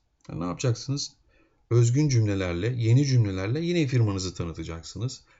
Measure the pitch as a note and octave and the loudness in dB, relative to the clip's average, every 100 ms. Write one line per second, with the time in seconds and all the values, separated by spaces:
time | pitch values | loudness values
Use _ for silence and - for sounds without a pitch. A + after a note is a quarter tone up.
0 | _ _ - D#3 F3 E3 B2+ A#2 - C#3 | _ _ -12 -8 -6 -2 -2 -2 -4 -6
1 | - _ _ _ _ _ - A#2 A#2+ C3+ | -6 _ _ _ _ _ 0 4 4 4
2 | D3+ A#2+ G#2 G2 F2+ E2+ G#2 B2 A2+ B2 | 2 2 2 0 -2 -2 -4 0 4 4
3 | C#3+ B2+ G2+ F#2 G2 C#3+ E3+ F3 C#3 B2+ | 4 4 2 0 -2 -2 -2 0 0 2
4 | G#2+ G2 F#2 - F2 D#2+ D#2+ E2 - F2+ | 2 0 -4 -6 -8 -8 -10 -10 -12 -8
5 | B2+ - _ _ | -8 -8 _ _